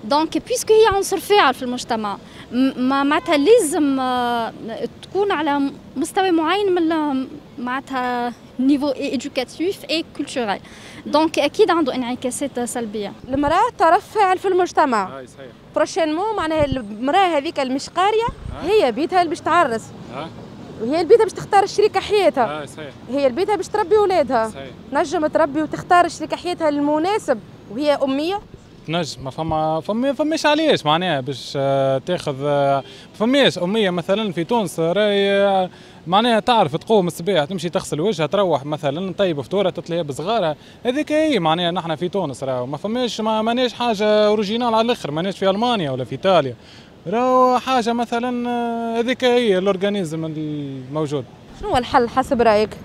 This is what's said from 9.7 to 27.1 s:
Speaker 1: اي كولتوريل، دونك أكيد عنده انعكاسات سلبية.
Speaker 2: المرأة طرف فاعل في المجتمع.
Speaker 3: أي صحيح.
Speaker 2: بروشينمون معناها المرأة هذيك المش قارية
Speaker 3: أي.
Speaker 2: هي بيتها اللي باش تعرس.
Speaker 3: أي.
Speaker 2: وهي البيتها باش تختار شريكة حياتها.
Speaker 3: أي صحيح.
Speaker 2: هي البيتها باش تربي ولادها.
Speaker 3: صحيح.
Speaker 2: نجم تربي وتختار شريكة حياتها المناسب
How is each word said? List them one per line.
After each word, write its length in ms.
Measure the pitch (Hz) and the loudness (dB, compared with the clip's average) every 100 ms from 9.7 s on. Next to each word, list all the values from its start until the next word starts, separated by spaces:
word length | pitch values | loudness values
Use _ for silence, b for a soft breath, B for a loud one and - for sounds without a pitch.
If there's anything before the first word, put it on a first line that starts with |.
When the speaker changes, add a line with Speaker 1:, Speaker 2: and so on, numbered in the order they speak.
| 403 - | -4 -4
Speaker 1:
اي 160 | 311 320 - | -4 -4 -10
كولتوريل، 420 | 285 277 226 190 B B B B - | -8 -6 -4 -6 B B B B -2
دونك 340 | 285 320 320 | 2 2 2
أكيد 320 | 285 - 403 | -2 2 2
عنده 240 | 339 269 254 | 4 0 -2
انعكاسات 640 | 240 247 254 247 277 247 | -4 -6 -6 -6 -6 -6
سلبية. 540 | 240 254 226 214 202 - - | -6 -6 -6 -6 -8 -12 -6
Speaker 2:
المرأة 400 | 269 294 339 466 - | -2 2 2 0 2
طرف 360 | 339 359 - 415 | 4 4 0 0
فاعل 220 | 381 370 | 2 2
في 100 | 381 | 2
المجتمع. 720 | 370 359 - 302 226 190 135 | 0 2 2 2 0 -2 -8
Speaker 3:
أي 80 | 123 | -16
صحيح. 200 | - 131 - - - | -18 -20 -20 -8 -2
Speaker 2:
بروشينمون 600 | 311 - 320 311 427 427 | 0 0 0 0 -2 -2
معناها 280 | 320 311 294 | -2 0 0
المرأة 720 | 262 202 208 262 349 370 311 | -2 -6 -6 0 2 4 2
هذيك 220 | 285 330 | -2 -4
المش 300 | 262 269 - | -2 -2 -4
قارية 380 | - 392 440 466 - - 139 | 0 2 2 -2 -6 -12 -8
Speaker 3:
أي. 200 | 294 427 | 0 4
Speaker 2:
هي 80 | 294 | 4
بيتها 300 | 220 311 370 | 0 0 2
اللي 80 | 349 | 0
باش 100 | 311 | -2
تعرس. 440 | 339 330 311 226 - - - 180 | 0 2 2 -2 -8 -18 -14 -12
Speaker 3:
أي. 80 | 160 - - - - - | -12 -14 -18 -18 -16 -8
Speaker 2:
وهي 200 | 226 311 | -2 -2
البيتها 220 | 330 453 | 6 6
باش 100 | 415 | 6
تختار 320 | 370 - 403 392 | -2 2 2 2
شريكة 340 | - 415 381 | 2 2 2
حياتها. 600 | - 415 349 269 226 151 | 0 4 4 2 -2 -2
Speaker 3:
أي 60 | 139 | -10
صحيح. 220 | - 147 - - | -12 -14 -14 -6
Speaker 2:
هي 180 | 262 277 | 0 0
البيتها 280 | 240 370 403 | 0 -2 -2
باش 120 | 370 | -2
تربي 280 | 415 359 427 | -2 2 4
ولادها. 540 | 403 370 254 247 220 | 4 2 2 0 -2
Speaker 3:
صحيح. 200 | 170 135 - - | -6 -14 -16 -4
Speaker 2:
نجم 340 | 277 330 330 302 | -2 0 0 0
تربي 340 | 294 311 277 | 2 2 0
وتختار 460 | 311 311 - 349 339 | -4 -6 2 4 4
شريكة 300 | - 302 311 | -2 -8 -6
حياتها 320 | 349 349 320 | -6 -2 -2
المناسب 680 | 294 285 302 339 | 0 0 0 0